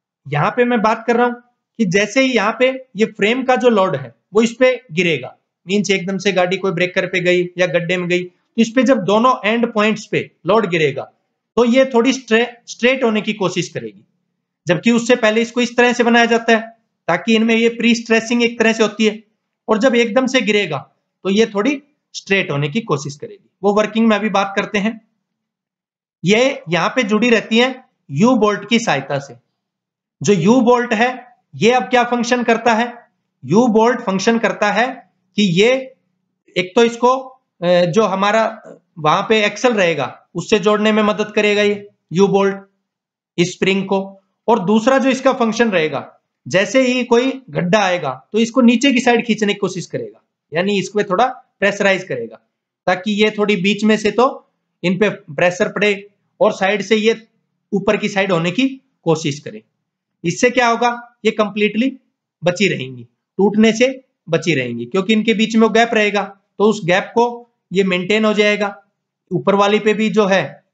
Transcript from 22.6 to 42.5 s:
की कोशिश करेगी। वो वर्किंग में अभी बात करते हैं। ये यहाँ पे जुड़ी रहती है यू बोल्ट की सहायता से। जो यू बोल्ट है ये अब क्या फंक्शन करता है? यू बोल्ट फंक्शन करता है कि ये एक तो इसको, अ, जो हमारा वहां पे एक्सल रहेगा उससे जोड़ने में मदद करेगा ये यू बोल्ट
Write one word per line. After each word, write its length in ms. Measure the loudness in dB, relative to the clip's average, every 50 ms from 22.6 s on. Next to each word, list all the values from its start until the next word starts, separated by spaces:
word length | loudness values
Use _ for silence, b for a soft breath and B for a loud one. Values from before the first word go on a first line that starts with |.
| -4 -4
की 120 | -4 -6 -4
कोशिश 320 | -4 -6 -6 -6 -12 -14
करेगी। 340 | -14 -18 -18 -18 -20 _ _ _ _ -2
वो 100 | 0 0
वर्किंग 320 | 0 -2 -2 0 0 2
में 80 | 2 2
अभी 140 | 2 0 -2
बात 220 | -2 -2 -2 -2 -4
करते 240 | -6 -6 -4 -4 -4
हैं। 200 | -2 -4 -6 -8 _ _ _ _ _ _ _ _ _ _ _ _ _ _ _ _ _ _ _ _ _ _ _ _ 0
ये 400 | 2 2 4 2 0 -2 -4 -6 -4
यहाँ 200 | -2 0 0 0
पे 140 | -2 -2 -2
जुड़ी 240 | 0 0 0 2 2
रहती 280 | 2 0 0 0 2
है 160 | 2 2 0 -2 -8 -16 _ _ _ _ -10
यू 260 | -2 2 2 4 4
बोल्ट 300 | 4 2 0 0 -2 -2 0
की 100 | 0 0
सहायता 380 | 0 0 -2 -2 -2 -4 -6 -6
से। 160 | -8 -10 -20 -20 _ _ _ _ _ _ _ _ _ _ _ _ _ _ _ _
जो 120 | 0 2 2
यू 240 | 4 4 4 4 4
बोल्ट 320 | 4 4 4 2 2 -2 0
है 140 | 0 0 -2 -2 -6 -14 -20 _ _ _ _ -6
ये 180 | 0 2 2
अब 120 | 2 2 0
क्या 180 | 2 0 0 2
फंक्शन 380 | 2 0 -2 0 0 0 0 2
करता 300 | 0 0 0 2 0 0
है? 200 | 0 -2 -4 -6 -14 _ _ _ _ _ _ _ _ -4
यू 240 | 0 2 2 4 4
बोल्ट 320 | 4 4 4 2 2 0
फंक्शन 360 | -4 -4 -4 0 0 0 0 0
करता 320 | 0 -2 -2 0 -2 0
है 160 | 0 0 -2 -2 -4 -12 -20 _ _ _ _ _ _
कि 60 | 0 0 2 4
ये 160 | 4 4 4 2 0 -4 -10 -16 _ _ _ _ _ _ _ _ _ _ _ _
एक 160 | -6 -6 0 2
तो 80 | 2 2
इसको, 260 | 2 2 0 0 0 0 0 -4 -12 -20 _ _ _ _ _
अ, 60 | 0 2 2 4 2
जो 160 | 2 2 2 2
हमारा 380 | 2 0 0 0 2 2 2 0 0 -4 -10 -18 -20 -20 -20 _ _ _ -2
वहां 240 | 0 0 2 0 2
पे 200 | 2 2 2 2
एक्सल 280 | 0 -2 0 0 0 2
रहेगा 400 | 2 2 0 0 -2 -4 -6 -8 -16 _ _ _
उससे 240 | -10 -2 0 0 2
जोड़ने 320 | 2 2 2 2 2 2
में 100 | 2 2 2
मदद 280 | 0 0 -2 -4 -2 -2
करेगा 280 | 0 0 2 2 2
ये 260 | 2 0 0 -2 -8 -16 _ _ _ _ 0
यू 140 | 2 2 4
बोल्ट 260 | 4 2 2 0